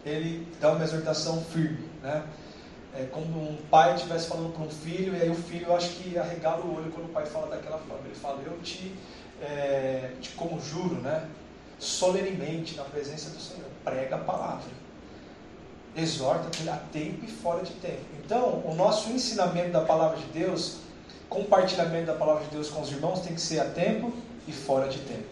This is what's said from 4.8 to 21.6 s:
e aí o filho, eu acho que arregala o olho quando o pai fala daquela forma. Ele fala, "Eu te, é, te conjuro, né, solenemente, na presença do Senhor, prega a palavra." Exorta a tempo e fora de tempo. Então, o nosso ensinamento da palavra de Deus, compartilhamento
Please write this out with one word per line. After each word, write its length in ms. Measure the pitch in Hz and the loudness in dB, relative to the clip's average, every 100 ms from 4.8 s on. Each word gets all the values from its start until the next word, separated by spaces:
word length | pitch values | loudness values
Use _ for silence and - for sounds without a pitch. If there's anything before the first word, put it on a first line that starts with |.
| 165 185 190 175 | -6 -2 0 4
e 60 | |
aí 80 | 165 | 4
o 40 | |
filho, 320 | 165 - 170 175 | 2 -2 -6 4
eu 100 | 175 | 4
acho 140 | 175 | 4
que 280 | - 185 175 | -4 -2 -2
arregala 460 | 156 165 156 165 | -2 0 2 2
o 100 | 175 | -2
olho 160 | 160 160 | -4 -4
quando 160 | 160 160 | -6 -4
o 40 | |
pai 140 | 156 | -2
fala 220 | 151 160 151 | -2 -4 -4
daquela 320 | - - 156 | -6 -6 -8
forma. 260 | - 139 | -8 -10
Ele 120 | 135 135 | -10 -8
fala, 260 | 143 135 | -6 -6
"Eu 140 | 151 170 | -6 -8
te, 300 | - - 185 190 - - - - | -8 -8 -8 -10 -14 -16 -16 -10
é, 720 | 143 143 139 139 131 131 127 - | -6 -2 2 2 2 0 -4 -8
te 100 | - | -12
conjuro, 680 | - - - - 170 180 123 | -6 -4 -4 -4 -2 0 0
né, 320 | 127 160 - - - - - - | 0 -2 -2 -12 -16 -18 -18 -10
solenemente, 960 | - - 180 196 190 180 143 165 160 | -4 4 4 4 0 -2 -2 -2 -4
na 80 | - | -6
presença 480 | 139 147 139 156 - | -6 -4 -4 -8 -10
do 100 | - | -10
Senhor, 300 | - 180 139 - | -12 -12 -12 -6
prega 320 | 151 - 135 160 | -4 -2 0 0
a 20 | |
palavra." 500 | - - 170 - - - - - - - - - - - - - - 165 | 0 0 -2 -4 -8 -14 -16 -16 -16 -16 -16 -16 -16 -16 -16 -16 -10 -2
Exorta 520 | 160 - 151 160 - - 156 | 0 2 4 4 2 -4 -2
a 60 | 147 - | -4 -4
tempo 320 | 151 156 190 | -4 -4 -4
e 40 | - | -8
fora 340 | - 170 175 | -4 0 0
de 100 | 180 | -4
tempo. 280 | - 170 135 - - | -6 -6 -6 -10 -12
Então, 380 | - 233 254 - | 0 4 4 2
o 100 | - | 0
nosso 360 | 160 214 214 226 | 6 6 6 2
ensinamento 600 | 254 - 208 180 170 175 | 0 0 2 4 4 4
da 100 | 165 | 4
palavra 380 | 160 160 160 - | 6 6 6 4
de 80 | - | -4
Deus, 500 | 160 185 180 - - - - - - - | 0 0 2 -2 -6 -14 -16 -18 -18 -4
compartilhamento 800 | 196 196 190 | -2 8 8